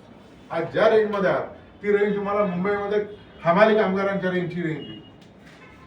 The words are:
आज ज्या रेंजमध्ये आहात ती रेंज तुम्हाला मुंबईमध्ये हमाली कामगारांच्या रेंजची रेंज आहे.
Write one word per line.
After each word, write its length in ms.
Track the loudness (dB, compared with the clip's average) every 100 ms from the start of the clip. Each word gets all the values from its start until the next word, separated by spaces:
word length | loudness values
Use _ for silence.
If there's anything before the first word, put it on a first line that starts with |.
| -20 -20 -20 -20 -8
आज 220 | -6 -4
ज्या 160 | 2 4
रेंजमध्ये 420 | 4 2 0 0
आहात 160 | 0 -4 -14 -20 -6
ती 140 | 0 2
रेंज 200 | 2 0
तुम्हाला 280 | -2 0
मुंबईमध्ये 600 | 0 -2 -2 -2 -2 -2 -4 -10 -20 -4
हमाली 300 | 0 4 4
कामगारांच्या 560 | 4 2 0 -2 -2 -2
रेंजची 320 | -2 -4 -4
रेंज 160 | -6 -6
आहे. 340 | -10 -16 -20 -20 -20 -20 -20 -20 -20 -16